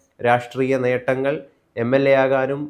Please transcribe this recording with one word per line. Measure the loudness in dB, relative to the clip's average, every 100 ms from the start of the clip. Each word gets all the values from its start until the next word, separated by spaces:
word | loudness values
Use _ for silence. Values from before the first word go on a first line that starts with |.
| _ -4
രാഷ്ട്രീയ | 2 2 0 -4 -2 0
നേട്ടങ്ങൾ, | 0 -2 -2 -2 -2 -6 -8 _ _ -6
എം | 0
എൽ | 2 4
എ |
ആകാനും | 4 4 0 -2 -4 -8